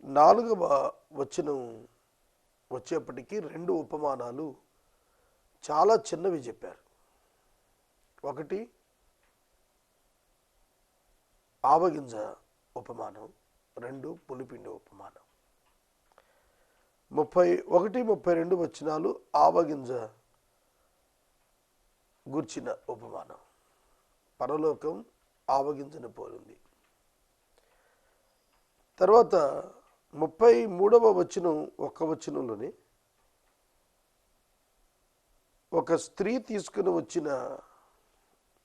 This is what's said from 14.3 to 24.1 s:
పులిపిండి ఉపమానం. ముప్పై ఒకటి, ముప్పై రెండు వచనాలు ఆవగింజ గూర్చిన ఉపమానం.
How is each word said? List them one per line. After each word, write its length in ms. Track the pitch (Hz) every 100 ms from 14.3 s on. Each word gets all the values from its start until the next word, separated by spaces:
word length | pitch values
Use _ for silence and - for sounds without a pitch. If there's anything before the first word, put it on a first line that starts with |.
పులిపిండి 380 | 127 123 120 104
ఉపమానం. 560 | 90 _ 101 - - _ _ _ _ _ _ _ _ _ _ _ _ _ _ _ _ _ _ _
ముప్పై 460 | 143 147 180 175 180 -
ఒకటి, 340 | 175 202 247
ముప్పై 320 | 220 185 175
రెండు 220 | 165 170 185
వచనాలు 640 | 165 - 151 156 185 - _ 147
ఆవగింజ 560 | 151 170 156 147 123 127 110 - _ _ _ _ _ _ _ _ _ _ _ _ _ _ _ _ _ _ _ _ -
గూర్చిన 480 | 143 160 147 120 - -
ఉపమానం. 480 | 113 117 95 - - _ _ _ _ _ _ _